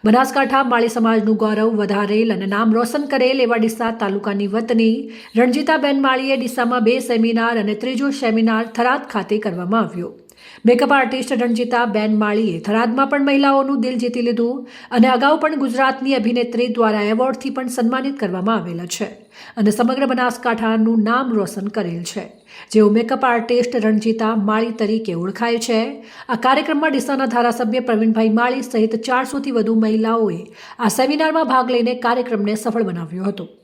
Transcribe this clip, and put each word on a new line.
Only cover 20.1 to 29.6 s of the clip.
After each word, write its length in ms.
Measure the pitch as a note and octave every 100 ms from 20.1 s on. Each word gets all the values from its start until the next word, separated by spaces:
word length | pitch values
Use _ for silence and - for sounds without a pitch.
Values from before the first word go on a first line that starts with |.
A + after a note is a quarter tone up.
બનાસકાંઠાનું 920 | B3+ B3 A#3+ B3 A3+ A3 A3 A3 A3+ G#3+
નામ 280 | A#3+ C4 A3
રોશન 340 | G3 - G3+ G#3+
કરેલ 240 | F3 E3+ E3+
છે, 120 | G#3 - - _ - -
જેઓ 160 | A3 G#3
મેકઅપ 380 | G#3+ A#3 C4 C4
આર્ટિસ્ટ 500 | A#3 A3+ A#3+ A#3+ B3+
રણજીતા 480 | G#3+ G#3+ A3+ A3 A3 A3+ G3+
માળી 260 | G#3+ A#3 A3+
તરીકે 340 | G#3 A3 A3
ઓળખાય 480 | E3+ F3+ G3 A#3 A#3 A#3
છે. 120 | A3+ A#3+ C#4 - - -
આ 100 | A#3+
કાર્યક્રમમાં 520 | B3+ C4+ D#4 D4 D#4 C4+
ડીસાના 340 | B3+ C4+ C4+
ધારાસભ્ય 540 | A#3+ A#3+ A#3 A#3 B3+ B3
પ્રવીણભાઈ 480 | A3 A3+ A3 A3 A3
માળી 280 | A#3+ C4 -
સહિત 320 | A3+ A3 A3+ A#3+
ચારસોથી 500 | B3+ C4 C#4+ C#4
વધુ 220 | A#3+